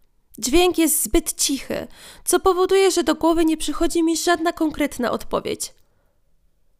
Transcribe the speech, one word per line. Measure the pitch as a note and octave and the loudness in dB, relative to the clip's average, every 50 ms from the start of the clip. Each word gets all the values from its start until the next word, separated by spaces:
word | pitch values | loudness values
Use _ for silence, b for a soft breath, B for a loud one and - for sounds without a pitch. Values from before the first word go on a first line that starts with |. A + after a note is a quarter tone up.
| _ _ _ _ _ _ - | _ _ _ _ _ _ -14
Dźwięk | - - B3+ B3 F4 F4+ F4+ E4+ | -8 -4 2 4 4 4 4 2
jest | - E4 D4+ - - - | 2 0 2 0 -2 -2
zbyt | G#3+ - E4+ D#4+ - - | 0 0 0 0 0 -4
cichy, | - - - C#4 B3+ - - - - - B B B B B B B B | -4 -2 -2 -2 -4 -6 -8 -8 -8 -8 B B B B B B B B
co | - - F4+ | 0 0 2
powoduje, | - F#4+ F4+ F4 F#4 - F#4+ G4 G4 F#4+ | 2 2 2 2 2 2 4 4 4 4
że | - E4+ D4 | 2 0 0
do | - D4+ | 0 0
głowy | D#4 - E4 E4+ D#4+ E4 | 2 2 2 2 4 2
nie | D#4+ D#4+ | 2 0
przychodzi | D#4 - - D4 - E4 D#4+ - F4 E4 | 0 -4 -6 -2 0 -2 0 0 0 0
mi | E4 E4 | 0 0
żadna | D#4+ - F4 F4 E4 D#4+ F4 E4+ | 0 2 0 0 2 0 -4 -2
konkretna | - E4 D#4 C#4+ - D4 C#4 - - B3 - | -2 -4 -4 -2 -2 -4 -4 -4 -4 -4 -4
odpowiedź. | - - - - - - - - - - - - _ _ _ _ _ _ _ _ _ _ _ _ _ _ _ _ _ _ _ _ _ _ | -4 -6 -6 -6 -6 -6 -4 -6 -8 -8 -10 -14 _ _ _ _ _ _ _ _ _ _ _ _ _ _ _ _ _ _ _ _ _ _